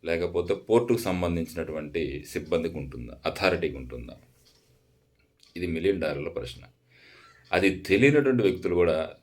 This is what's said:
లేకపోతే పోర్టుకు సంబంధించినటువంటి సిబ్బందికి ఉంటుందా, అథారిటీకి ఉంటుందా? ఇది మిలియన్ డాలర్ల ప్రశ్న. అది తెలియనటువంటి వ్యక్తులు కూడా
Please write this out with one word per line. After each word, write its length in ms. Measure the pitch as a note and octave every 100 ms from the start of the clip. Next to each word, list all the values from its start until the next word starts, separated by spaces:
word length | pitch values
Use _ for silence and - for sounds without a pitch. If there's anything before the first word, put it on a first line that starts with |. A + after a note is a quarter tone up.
| D#2+
లేకపోతే 480 | E2 F2 E2+ F2+
పోర్టుకు 440 | G2 - A2+ A#2+ A#2
సంబంధించినటువంటి 1300 | G2+ F#2 F2+ E2+ D#2+ - - D#2 D2+ D#2 C#2+ C#2
సిబ్బందికి 540 | C#2+ E2+ D#2+ E2+ E2 D#2
ఉంటుందా, 400 | C#2 B1+ A#1+ B1+ E2
అథారిటీకి 520 | - G2 F2 E2 C2+
ఉంటుందా? 400 | B1+ B1 B1 - _ _ _ _ _ _ _ _ _ _ _ _ _ F2
ఇది 120 | F2+
మిలియన్ 340 | E2 F2+ F#2
డాలర్ల 280 | D#2+ C#2+ E2
ప్రశ్న. 340 | - - - - _ _ _ - - - _ _
అది 280 | F2 G2 F#2
తెలియనటువంటి 640 | - G2 C#3 D3 C3+ B2
వ్యక్తులు 320 | G2+ F#2 F#2 F2
కూడా 400 | F2 D#2 D#2+ -